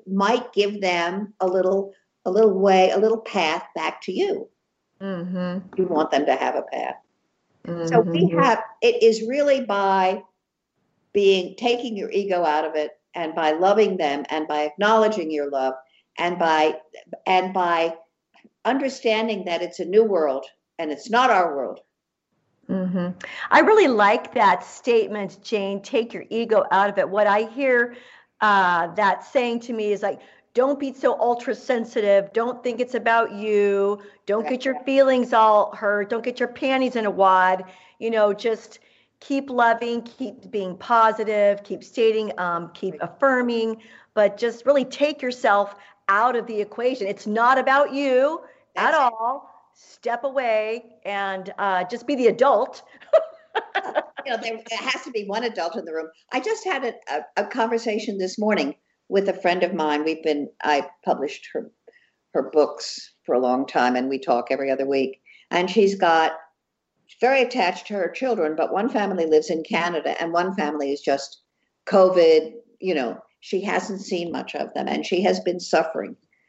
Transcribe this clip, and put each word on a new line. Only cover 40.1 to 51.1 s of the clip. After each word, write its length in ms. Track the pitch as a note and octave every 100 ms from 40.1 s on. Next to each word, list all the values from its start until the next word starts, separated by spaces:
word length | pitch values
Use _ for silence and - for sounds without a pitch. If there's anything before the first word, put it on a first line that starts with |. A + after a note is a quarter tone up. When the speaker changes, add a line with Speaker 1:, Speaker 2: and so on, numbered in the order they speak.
| - B3 - F#3+
Speaker 2:
being 260 | G#3 F#3 F3+
positive, 880 | - A#3 A3 A3 G#3+ G#3+ G3+ G3+
keep 180 | - B3
stating, 560 | - - A3+ A3 G#3+ F#3
um, 320 | F3 E3+ E3
keep 200 | - F#3+ D#3
affirming, 800 | E3+ - C4+ B3+ A#3+ A#3 A3+ A3 - - _
but 220 | G#3+ G3+ G#3
just 280 | A#3 A#3 C4+
really 180 | C#4+
take 360 | C4+ - D4 D4
yourself 520 | B3 B3 A3+ G3+ G3+ - - _ -
out 280 | G3+ A#3+ A#3+
of 100 | A#3
the 140 | G#3
equation. 460 | G#3 - B3 C4 G3
It's 180 | G#3 G#3+
not 320 | G#3+ A#3+ C4
about 340 | C4 C4+ C#4+
you 480 | C4+ C#4 B3+ C#4 D#4+ - _ _ -
at 160 | A#3+
Speaker 1:
That's 20 | D#4
it. 160 | B3+ A3
Speaker 2:
all. 360 | A#3 C#4 - - _
Step 480 | _ _ _ A#3 A#3
away 600 | C#4 C4+ A#3+ G#3+ G#3+ A#3+ A#3 _
and, 480 | -